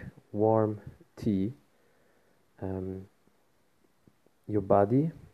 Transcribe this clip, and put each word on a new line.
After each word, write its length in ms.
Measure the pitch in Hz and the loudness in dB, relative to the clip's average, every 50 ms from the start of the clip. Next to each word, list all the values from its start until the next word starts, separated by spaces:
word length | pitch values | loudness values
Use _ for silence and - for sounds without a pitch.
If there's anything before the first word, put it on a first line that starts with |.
| - - - - _ _ | -10 -18 -20 -20 _ _
warm 480 | - 104 107 110 110 110 110 107 104 104 - - - _ - _ _ | -2 2 2 4 4 4 2 0 -2 -6 -12 -18 -20 _ -20 _ _
tea, 380 | - - 117 101 95 95 113 131 - _ _ _ _ _ _ _ _ _ _ _ _ _ _ _ _ _ _ _ - | -6 -2 -2 0 0 -2 -4 -6 -12 _ _ _ _ _ _ _ _ _ _ _ _ _ _ _ _ _ _ _ -12
um, 460 | 98 95 95 95 92 95 95 95 92 - _ _ _ _ _ _ _ _ _ _ _ _ _ _ _ _ _ _ _ _ _ _ _ _ _ _ _ | -10 -8 -8 -8 -8 -10 -12 -12 -16 -20 _ _ _ _ _ _ _ _ _ _ _ _ _ _ _ _ _ _ _ _ _ _ _ _ _ _ _
your 140 | - 104 104 | -4 -4 -4
body 500 | 95 98 104 101 101 101 123 139 156 165 - - - - | 2 4 4 4 4 4 2 2 0 0 -4 -10 -18 -20